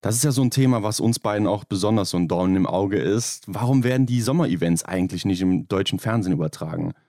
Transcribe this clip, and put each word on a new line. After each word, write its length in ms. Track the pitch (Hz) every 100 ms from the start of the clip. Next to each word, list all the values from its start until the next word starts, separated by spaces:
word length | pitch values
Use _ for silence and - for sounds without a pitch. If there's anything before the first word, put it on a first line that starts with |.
das 120 | 101
ist 100 | 117
ja 60 | 147
so 120 | 131
ein 80 | 127
Thema, 320 | 135 131 117
was 180 | 104 107
uns 180 | 117 113
beiden 280 | 110 104 104
auch 180 | 101
besonders 460 | - 98 104 110 92
so 60 | 90
ein 100 | 85
Dorn 260 | 87 92
im 120 | 95 92
Auge 320 | 90 98 98
ist. 460 | 69 107 117 - -
Warum 340 | - 123 135
werden 240 | 120 127 127
die 140 | 123
Sommerevents 640 | 113 156 160 87 85 85
eigentlich 400 | - 92 92 90
nicht 160 | 98 90
im 280 | 92 92 -
deutschen 300 | 95 98 -
Fernsehen 340 | - 117 92
übertragen? 600 | 82 78 - 80 85 - -